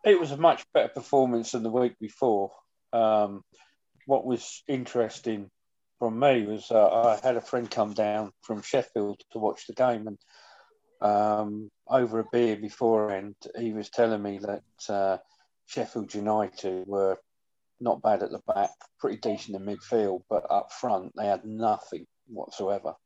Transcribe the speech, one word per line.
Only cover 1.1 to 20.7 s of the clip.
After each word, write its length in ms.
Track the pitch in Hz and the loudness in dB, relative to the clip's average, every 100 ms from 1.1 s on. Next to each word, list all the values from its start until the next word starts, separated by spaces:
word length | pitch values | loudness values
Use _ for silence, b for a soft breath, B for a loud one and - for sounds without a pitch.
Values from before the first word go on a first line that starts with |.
| 139 127 117 113 | 4 4 0 -2
than 120 | 123 | -4
the 60 | 113 | -2
week 240 | 123 123 - | 0 0 -2
before. 520 | 107 - 131 104 98 - _ _ _ | -14 -2 2 2 -2 -8 _ _ _
Um, 520 | 117 110 107 104 101 _ b b b _ _ - | 0 2 2 0 -4 _ b b b _ _ 0
what 200 | 135 127 | 0 2
was 380 | 120 - - - | -4 -4 -14 -6
interesting 800 | 131 123 123 110 - 117 107 101 _ _ _ _ _ | -4 -2 0 0 -2 -6 -6 -8 _ _ _ _ _
from 200 | 117 113 | -4 2
me 260 | 143 123 104 | 4 4 0
was, 240 | 107 - | -6 2
uh, 460 | 113 98 107 117 107 | 6 6 6 4 4
I 20 | 131 | 0
had 120 | 120 | 0
a 40 | |
friend 280 | - 127 113 | -2 -4 -4
come 240 | - 107 | -2 -2
down 380 | 104 104 107 104 _ | 0 0 0 -4 _
from 200 | - 107 | -8 -8
Sheffield 600 | - 135 - - 104 101 - | 0 0 0 -4 -4 -6 -12
to 80 | 113 | -2
watch 260 | 107 - - | -2 -2 -12
the 60 | |
game, 340 | - 127 117 107 | 0 0 0 -6
and, 100 | 98 b b b b b _ _ _ | -14 b b b b b _ _ _
um, 680 | 104 104 107 107 104 104 107 _ - | 2 2 2 0 -2 -8 -12 _ 0
over 320 | 131 120 113 | 2 2 -2
a 60 | 110 | 0
beer 240 | 120 117 104 | 2 2 0
beforehand, 800 | 107 - 117 113 107 98 101 98 - 113 | -6 0 2 4 2 -4 -8 -16 -14 -6
he 160 | 117 | -6
was 160 | 107 104 | -6 -6
telling 320 | - 113 107 | 2 2 2
me 180 | 101 98 | -4 -6
that, 540 | 101 101 _ _ - | -8 -8 _ _ -4
uh, 240 | 101 98 92 b b b _ _ | 0 0 -2 b b b _ _
Sheffield 480 | - 113 120 98 | -8 -6 -6 -6
United 720 | 107 104 107 98 - 98 92 95 | -4 0 0 -2 -4 -6 -6 -4
were 300 | 98 95 95 _ _ _ _ _ _ | 0 0 0 _ _ _ _ _ _
not 220 | 117 87 | -2 0
bad 220 | 110 98 | 2 0
at 80 | 95 | -2
the 80 | - - | -6 -4
back, 240 | 98 101 - - _ | -2 -2 -4 -20 _
pretty 180 | 143 110 | -6 -4
decent 380 | 117 98 - 98 | -4 -4 -6 -10
in 100 | 98 | -8
midfield, 560 | 101 - 117 104 92 _ | -10 -2 0 2 -2 _
but 200 | 107 - | -4 0
up 220 | 101 - | -2 -2